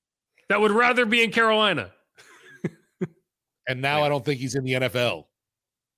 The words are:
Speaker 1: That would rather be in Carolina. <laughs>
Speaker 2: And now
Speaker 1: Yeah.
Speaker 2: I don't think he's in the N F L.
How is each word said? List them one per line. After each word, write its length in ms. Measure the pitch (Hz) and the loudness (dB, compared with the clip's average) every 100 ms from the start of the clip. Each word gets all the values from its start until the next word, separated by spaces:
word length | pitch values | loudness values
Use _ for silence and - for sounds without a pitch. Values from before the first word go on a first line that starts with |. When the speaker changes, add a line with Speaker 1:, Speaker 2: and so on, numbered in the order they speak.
| _ _ _ _ - | _ _ _ _ -4
Speaker 1:
That 100 | 202 | 2
would 120 | 214 | 2
rather 340 | 208 247 247 233 | 4 2 2 2
be 180 | 233 | 2
in 80 | 226 | 2
Carolina. 640 | 233 226 220 214 160 95 - _ _ - - - - | 2 2 4 2 0 -6 -12 _ _ -20 -20 -20 -10
<laughs> 460 | 165 - _ - 175 _ _ _ _ _ - | -10 -10 _ -10 -10 _ _ _ _ _ -8
Speaker 2:
And 140 | 127 | -4
now 180 | 139 147 | -2 0
Speaker 1:
Yeah. 60 | 147 | 0
Speaker 2:
I 40 | |
don't 140 | 147 | -2
think 160 | 151 135 | -4 -6
he's 160 | 131 135 | -4 -6
in 80 | |
the 120 | 127 127 | -2 -2
N 80 | |
F 120 | 127 123 | -2 -2
L. 340 | 120 82 - _ _ _ _ _ _ | -2 -4 -10 _ _ _ _ _ _